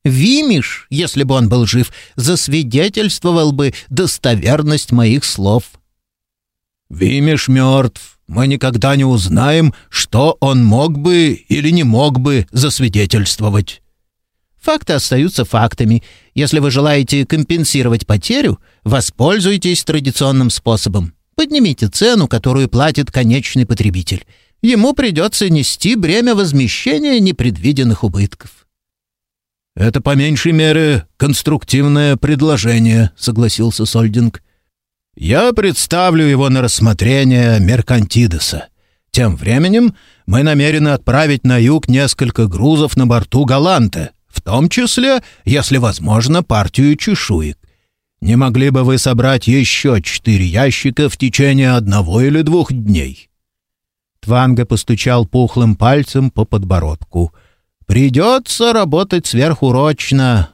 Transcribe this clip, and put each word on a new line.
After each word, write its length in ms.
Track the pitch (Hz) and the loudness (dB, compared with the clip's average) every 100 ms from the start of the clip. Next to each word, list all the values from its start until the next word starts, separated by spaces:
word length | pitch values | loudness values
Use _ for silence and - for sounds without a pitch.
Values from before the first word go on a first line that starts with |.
Вимиш, 840 | 143 127 185 277 302 180 - - - | -2 2 2 2 2 0 -2 -10 -8
если 340 | 135 170 160 | -6 -4 -2
бы 120 | 147 131 | 0 2
он 120 | 113 | 2
был 180 | 123 113 | 2 0
жив, 260 | 123 120 - - - | 0 -2 -6 -14 -4
засвидетельствовал 1400 | 123 175 - 156 131 127 196 208 208 - 175 170 156 | -2 -2 -2 -4 -2 -2 -2 -2 -4 -2 -2 0 0
бы 220 | 139 139 - - | 0 -4 -6 -6
достоверность 1000 | 127 180 - 131 110 - 151 151 151 - | -4 -4 -2 -2 0 0 0 0 -2 0
моих 320 | 120 117 135 | 0 2 0
слов». 400 | - - 98 113 - _ _ _ _ _ _ _ _ _ _ _ _ | -2 -4 -2 -2 -4 _ _ _ _ _ _ _ _ _ _ _ _
«Вимиш 580 | 76 92 139 147 151 - | -4 -2 2 0 0 2
мертв. 720 | 131 131 135 123 - - _ - | 2 4 2 0 -4 -18 _ -8
Мы 200 | 87 135 | -2 -2
никогда 480 | 139 127 117 135 139 | 0 -2 0 0 2
не 100 | 135 | 2
узнаем, 680 | 123 90 - 135 160 160 - _ | 0 0 0 2 2 2 -2 _
что 480 | - - 110 147 - | -8 -2 0 0 0
он 240 | 135 131 | 0 2
мог 340 | 117 113 156 143 | 4 2 0 -2
бы 340 | 156 175 160 | 0 2 2
или 380 | 117 - 143 147 | -2 -4 -2 0
не 140 | 175 | 0
мог 360 | 139 110 147 127 | 2 2 2 0
бы 280 | 131 139 - | 0 0 -2
засвидетельствовать». 1300 | 117 139 - 127 98 101 113 98 - 107 101 92 - _ _ _ _ _ _ _ _ | -2 -2 -2 -2 0 0 0 -2 -4 -2 -2 -4 -10 _ _ _ _ _ _ _ _
«Факты 320 | - 311 - | -4 -2 -2
остаются 520 | 147 - 127 165 - 117 | -4 -2 0 0 -2 -2
фактами. 580 | 113 113 - 113 113 - - _ - | 0 0 0 0 0 -2 -14 _ -4
Если 240 | 143 156 | -2 0
вы 100 | 143 | 0
желаете 560 | 131 147 143 131 143 135 | 0 2 0 0 -2 0
компенсировать 800 | 156 143 170 151 139 123 117 - | -2 -2 -2 -2 0 0 0 0
потерю, 540 | 104 - 254 262 98 _ _ | -2 -2 -2 0 -4 _ _
воспользуйтесь 1000 | 107 131 131 - 139 208 185 202 175 175 | -2 -2 -2 -2 0 2 0 -2 -2 -2
традиционным 640 | - 156 135 - 135 135 123 | -2 -2 -2 -2 0 2 0
способом. 640 | - - 110 - 98 85 - _ - | -2 -2 -2 -2 -4 -4 -8 _ -6
Поднимите 520 | 311 294 214 131 107 | -2 0 0 0 -4
цену, 400 | - 220 233 147 | 0 0 2 0
которую 420 | 117 127 131 131 | -2 0 0 0
платит 420 | 120 151 147 139 | 0 0 0 -4
конечный 540 | - 117 131 - 135 117 | 0 0 0 -2 -2 -2
потребитель. 600 | 117 101 92 82 92 - _ _ _ | 0 -2 -2 -6 -8 -10 _ _ _
Ему 320 | 226 233 247 | 0 2 2
придется 560 | 285 254 156 202 - 196 | 0 -2 -2 -2 -2 0
нести 460 | 160 127 - 190 240 | 0 0 -2 -2 0
бремя 400 | 170 196 240 214 | 0 0 0 0
возмещения 840 | 185 139 123 - - 302 294 247 | 0 0 -2 -4 -4 -2 0 0
непредвиденных 840 | 190 160 123 92 113 143 127 110 | 0 0 -4 -2 -2 0 0 0
убытков». 580 | 107 92 101 - - _ _ _ _ _ _ _ _ _ _ _ _ - | -2 -2 -4 -6 -20 _ _ _ _ _ _ _ _ _ _ _ _ -2
«Это, 260 | 107 135 | 0 0
по 140 | 139 139 | 0 0
меньшей 360 | 147 143 165 | 0 0 0
мере, 560 | 160 156 156 156 127 - - | 2 2 2 2 0 -4 -4
конструктивное 1000 | 143 139 - 131 - 131 143 147 147 135 | -2 -2 -2 -4 -2 0 2 2 2 0
предложение», 920 | 139 147 156 139 110 117 113 113 110 - | 0 0 0 0 0 2 2 4 2 -2
согласился 680 | - 110 117 - 113 - 113 | -4 0 0 0 -2 -2 -2
Сольдинг. 580 | 113 113 110 117 - - _ _ _ _ _ _ - | 0 0 0 0 -2 -14 _ _ _ _ _ _ -8
«Я 380 | 80 135 240 | -2 2 2
представлю 720 | 226 202 143 - 170 185 160 151 | 0 -2 -2 -2 0 2 2 2
его 240 | 135 139 | 2 2
на 120 | 131 | 0
рассмотрение 1000 | 123 - 110 107 117 135 131 127 120 110 | 0 0 0 2 0 2 2 2 2 2
Меркантидеса. 1080 | 95 123 - 123 101 117 117 82 - 82 - _ _ _ _ | 2 0 0 0 0 0 0 0 -6 -8 -12 _ _ _ _
Тем 240 | - 117 76 | -2 -2 -2
временем 600 | 67 123 180 220 240 - _ _ - | -2 0 2 2 2 -2 _ _ -2
мы 180 | 107 | 0
намерены 460 | 151 147 143 156 151 | 2 2 0 0 0
отправить 560 | 139 - 131 156 139 127 | 0 0 0 2 0 2
на 120 | 123 | 2
юг 300 | 117 156 - | 4 2 2
несколько 600 | 127 139 - 127 - 110 | 0 0 -2 -2 0 -2
грузов 500 | 87 131 160 147 - | 0 0 2 0 0
на 100 | 123 | 2
борту 380 | 117 - 127 143 | 2 0 0 0
Галанте, 640 | 131 165 180 110 - - - _ | 0 2 2 0 -2 -10 -14 _
в 140 | - | -10
том 280 | - 110 170 | -4 0 0
числе, 520 | - 247 - 262 262 - _ - | 0 -2 0 0 0 -4 _ -2
если 320 | 139 - 135 | -2 0 0
возможно, 680 | 120 95 80 110 117 170 | 0 -2 0 0 2 0
партию 520 | 170 107 98 - 143 151 | 0 -2 0 0 2 2
чешуек. 640 | - 196 - 87 76 - _ _ _ _ _ _ | -2 -2 -2 -4 -4 -10 _ _ _ _ _ _
Не 140 | 90 120 | 0 2
могли 340 | 135 117 139 | 2 2 2
бы 140 | 131 | 2
вы 140 | 127 131 | 2 2
собрать 500 | 135 120 127 135 - | 0 0 2 0 0
еще 520 | 135 123 - 143 113 | 0 0 0 0 0
четыре 460 | - - - 101 90 | -2 -4 0 0 0
ящика 640 | 92 135 - 139 120 147 | 0 0 0 -2 0 -2
в 80 | - | -2
течение 540 | 131 - 139 135 131 | -2 0 2 2 2
одного 500 | 123 101 98 85 107 | 2 0 0 0 0
или 200 | 135 151 | 2 2
двух 320 | 151 175 - | 2 0 0
дней?» 560 | 131 104 92 67 67 _ _ _ _ _ _ _ _ _ _ | -2 0 -2 -2 -10 _ _ _ _ _ _ _ _ _ _
Тванга 460 | 104 123 127 120 117 | -2 2 2 2 0
постучал 600 | 107 - 113 - 123 110 | -2 -2 -2 0 0 0
пухлым 500 | 123 120 - 117 101 | 0 0 2 0 2
пальцем 540 | 117 143 135 135 135 | 2 2 0 -2 -2
по 140 | - | -2
подбородку. 880 | 104 110 95 90 80 76 - 85 85 - _ _ _ _ - | -2 -2 0 -2 -2 -6 -6 -4 -4 -6 _ _ _ _ -2
Придется 800 | 107 139 127 202 262 240 - 233 | 0 2 2 2 0 -2 -2 0
работать 560 | 226 185 151 196 175 - | 0 0 0 0 -4 -2
сверхурочно, 1200 | 120 147 156 135 127 151 147 - 135 131 113 85 | 0 0 0 0 2 0 -2 -2 0 2 0 -2